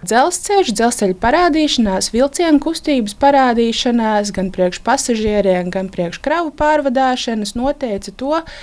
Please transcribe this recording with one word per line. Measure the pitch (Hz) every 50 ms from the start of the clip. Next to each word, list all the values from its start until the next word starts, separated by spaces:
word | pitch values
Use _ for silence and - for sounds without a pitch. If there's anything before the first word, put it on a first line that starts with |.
dzelzceļš, | - 180 214 233 269 339 349 - - - 415 403 370 - 214
dzelzceļa | 208 226 233 240 - 214 190 185 185
parādīšanās, | - 226 262 330 359 349 285 320 311 294 - - 233 208 190 190 196 -
vilcienu | - 220 262 277 277 - 359 330 311 285
kustības | 285 311 330 320 - - 294 262 226 202 -
parādīšanās | - - 277 285 277 262 254 233 226 233 233 226 - - 254 240 233 226 220 214 208 208 202 202
gan | - 190 190
priekš | 185 - 185 180 180 - -
pasažieriem, | - 247 277 - - 240 220 214 214 208 208 196 196 185 180 180 180
gan | 180 190 190 190 190
priekš | - 175 170 170 -
kravu | - 269 302 339 349 311
pārvadāšanas | - - 302 302 311 302 277 277 247 262 262 262 254 247 - - 226 220 208 202 -
noteica | 240 247 269 294 294 277 240 208 196 - -
to, | 185 - 254 269 302 330 320 - - -